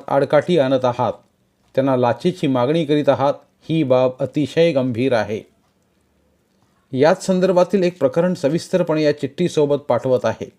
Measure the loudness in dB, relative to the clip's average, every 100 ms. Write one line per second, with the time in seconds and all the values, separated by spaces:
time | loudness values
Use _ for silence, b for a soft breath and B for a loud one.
0 | 0 -2 2 2 2 2 2 0 0 0
1 | -2 -4 _ _ _ _ _ -2 0 2
2 | 0 0 -2 -2 0 0 0 0 0 0
3 | 2 2 0 -2 _ _ -6 -2 2 2
4 | 2 -2 -6 -4 -2 0 2 2 -2 -2
5 | 0 0 -2 -8 -12 _ _ _ _ _
6 | _ _ _ _ _ _ _ _ _ 0
7 | 2 2 0 0 2 2 2 0 0 0
8 | -2 0 -2 0 -2 -2 -2 -2 -2 0
9 | 0 -2 -4 -4 -2 0 0 0 -2 -2
10 | 0 0 -2 -6 -10